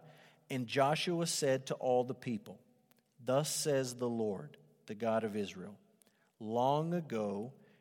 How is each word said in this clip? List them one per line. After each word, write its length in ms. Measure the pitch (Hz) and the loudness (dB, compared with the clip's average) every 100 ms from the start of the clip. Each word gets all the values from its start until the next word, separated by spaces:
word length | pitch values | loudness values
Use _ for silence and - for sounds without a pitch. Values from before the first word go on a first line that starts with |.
| - - - _ - | -12 -20 -20 _ -8
and 160 | 135 117 | -6 -2
Joshua 600 | 131 135 156 - 170 170 | 2 4 2 0 0 0
said 400 | - 143 131 135 | 0 2 2 0
to 80 | 151 | -2
all 280 | 127 123 | 2 2
the 120 | 123 - | 2 -4
people, 440 | - 110 - 98 _ _ _ _ _ _ | -4 -6 -6 -16 _ _ _ _ _ _
"Thus 260 | 123 131 156 | 0 2 2
says 440 | - 156 139 127 | -2 2 2 2
the 160 | 120 123 | -2 -2
Lord, 480 | 117 110 95 - - - _ - | 0 0 -2 -8 -16 -20 _ -14
the 80 | 107 | -4
God 280 | 113 110 | 2 2
of 120 | 113 104 | 2 -2
Israel, 420 | 101 92 87 104 _ _ _ _ _ _ | -4 -6 -14 -16 _ _ _ _ _ _
long 560 | 107 117 127 147 160 175 | -2 2 4 2 0 -2
ago 580 | 156 110 104 101 117 - - _ | -2 -2 -2 -2 -6 -12 -20 _